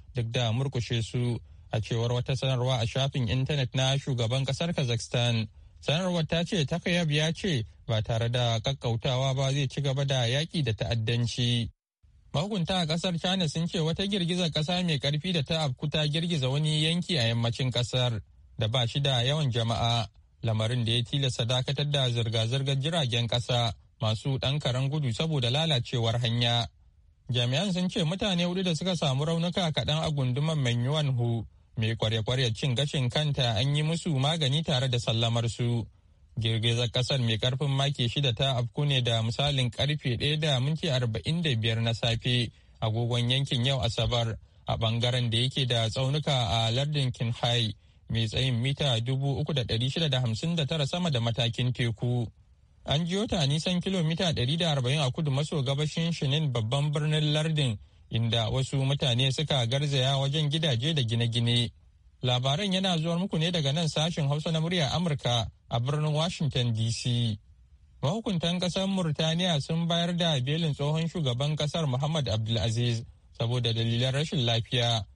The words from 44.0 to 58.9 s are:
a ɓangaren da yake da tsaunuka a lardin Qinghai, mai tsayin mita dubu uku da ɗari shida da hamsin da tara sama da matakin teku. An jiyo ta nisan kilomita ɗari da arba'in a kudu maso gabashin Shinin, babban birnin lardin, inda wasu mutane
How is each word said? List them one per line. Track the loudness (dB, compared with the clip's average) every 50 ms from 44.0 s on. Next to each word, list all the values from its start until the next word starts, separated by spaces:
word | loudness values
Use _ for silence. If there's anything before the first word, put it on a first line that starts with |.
| 0 0 2 0 0 -2 -4 -8 -10 -18 -20 -10 -6 -4
a | -2 0
ɓangaren | 0 0 0 2 0 2 2 2 0 2
da | 2 2
yake | 0 0 0 0 0 0
da | 2 0 0 0
tsaunuka | 0 0 0 0 0 0 0 0
a | 0 0 2 2 2 2 2 2
lardin | 2 0 0 0 0 0 0 0
Qinghai, | -2 -2 -2 -2 -2 0 0 0 2 2 0 0 -2 -6 -12 -20 -20 -16 -10 -4
mai | -2 -2 0 0
tsayin | 0 0 0 0 0 0
mita | 0 0 0 0 0 0 0 0
dubu | 0 0 0 0 0 0 0 0
uku | -2 -2 -2
da | -2 -2
ɗari | 0 0 0 0 0
shida | 0 0 0 0
da | 2 0
hamsin | 0 0 -2 -2 -2 -2 0
da | 0 0
tara | 0 0 -2 -2
sama | -2 -2 0 0 0
da | 0 2
matakin | 0 0 0 0 0 -2 0 0 0 0 0
teku. | 0 0 -2 -2 -2 -2 0 0 0 -2 -4 -8 -14 -20 -20 -20 _ _ -20 _ -10 -4
An | -2 0 0 0
jiyo | 0 0 0 0 0
ta | 0 0 2
nisan | 2 0 0 0 0 0 0
kilomita | 0 0 0 0 0 0 0 0 0 0 0
ɗari | 0 0 0 0 0
da | 0 2
arba'in | 2 2 2 2 2 2
a | 2 0
kudu | 0 0 0 0
maso | 0 0 0 0 -2 -2 0
gabashin | 0 0 0 -2 -2 -2 0 0 0 0
Shinin, | 0 0 0 2 2 2 0
babban | 0 0 0 0 0 0 2 2
birnin | 0 0 2 2 2 2 2 2 2
lardin, | 2 2 0 2 2 2 0 0 -4 -8 -16 -20 -20 -10 -4
inda | -2 0 0 2 2 2 0 0
wasu | 0 -2 0 0 0 0
mutane | 0 0